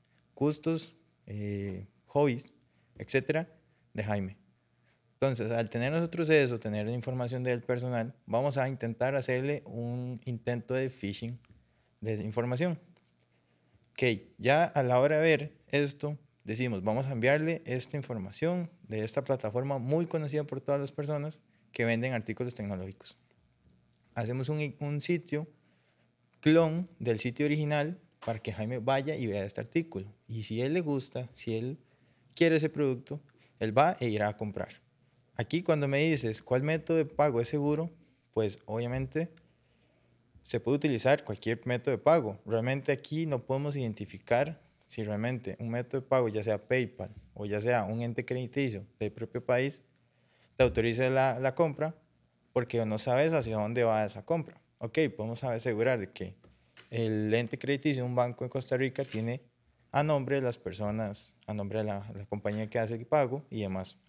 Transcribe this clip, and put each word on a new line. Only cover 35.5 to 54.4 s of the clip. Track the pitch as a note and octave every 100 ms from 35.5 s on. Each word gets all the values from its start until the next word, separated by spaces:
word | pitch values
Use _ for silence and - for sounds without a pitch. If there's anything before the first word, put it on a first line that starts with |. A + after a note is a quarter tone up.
| E3+
cuando | F3+ D3+ C#3
me | C#3
dices, | D#3+ C#3+ A#2 G#2+
"¿Cuál | - B2+
método | D3 D#3+ D#3 E3
de |
pago | D3+ - D3 A#2
es | A#2+
seguro?", | D3 C#3+ D3+ E3+ - - _ _
pues | A2 G#2+ - -
obviamente | A2 A#2+ B2+ C3 D#3 E3 - _ _ _ _ _ _ _ _ _ -
se | - A#2
puede | A#2 C#3+
utilizar | D3+ A#2 B2+ D3
cualquier | - G2+ A2 A#2+
método | B2+ B2 C#3+ A2+
de |
pago. | D3 E3 A2 G2
Realmente | G#2 A2+ A#2+ C#3 C3+
aquí | C#3 - D#3
no | E3 B2+ -
podemos | C3+ D3 C#3+
identificar | A#2 G2+ G2+ F#2+ - A#2+ C#3+ D#3 _ _ -
si | -
realmente | G#2+ G#2 A#2 B2+ G#2 F#2+
un | A#2
método | A#2 A#2+ C3+
de | C3
pago, | C3 A#2
ya | G#2+
sea | G#2+ G#2 -
PayPal | C3 A#2 - G2 - -
o | - G#2
ya | G#2
sea | A2+ A#2+
un | G2 A2+
ente | A#2+ A#2
crediticio | - B2 B2+ C#3+ C3+ G2+ G2 -
del | G#2
propio | - A2+ A#2+ -
país, | B2 C#3 - _ _ _ _ _ _ _ -
te |
autorice | B2+ A2+ A#2 A2+ C3
la, | C3 C3 A#2+
la | C3
compra, | C3 D#3+ C3+ D#3 - _ _ _ _ _
porque | B2+ A#2+ A#2
no | A2 G#2+
sabes | C3 B2 D#3+
hacia | D#3+ A2+ A2
dónde | G#2 A#2+
va | A2+ G#2+
esa | G#2 -
compra. | - E3